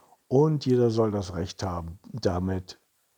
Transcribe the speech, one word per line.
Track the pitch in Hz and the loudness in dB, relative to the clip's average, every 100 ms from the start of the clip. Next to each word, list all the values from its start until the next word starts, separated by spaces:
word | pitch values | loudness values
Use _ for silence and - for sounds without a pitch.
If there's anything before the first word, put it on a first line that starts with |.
| _ _ _ | _ _ _
und | 131 156 147 131 | 2 4 2 2
jeder | 123 120 | 4 4
soll | 113 110 | 4 2
das | 101 95 | 0 -4
Recht | 90 85 - | -6 -6 -6
haben, | 95 87 85 85 - | -6 -6 -8 -14 -14
damit | 120 101 87 92 95 - - _ _ _ | -4 -2 0 -2 -4 -6 -20 _ _ _